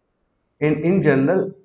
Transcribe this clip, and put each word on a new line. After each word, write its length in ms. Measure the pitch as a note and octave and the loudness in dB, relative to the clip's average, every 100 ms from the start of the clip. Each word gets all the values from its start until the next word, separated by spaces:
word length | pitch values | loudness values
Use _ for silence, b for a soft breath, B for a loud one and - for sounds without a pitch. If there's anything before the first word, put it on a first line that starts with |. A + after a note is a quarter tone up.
| _ _ _ _ _ - | _ _ _ _ _ -6
in, 140 | D3+ D3+ | -4 -2
in 180 | D#3+ F#3+ | 0 0
general 500 | D3 C3+ C#3 F#3+ - - | 2 2 2 0 -2 -10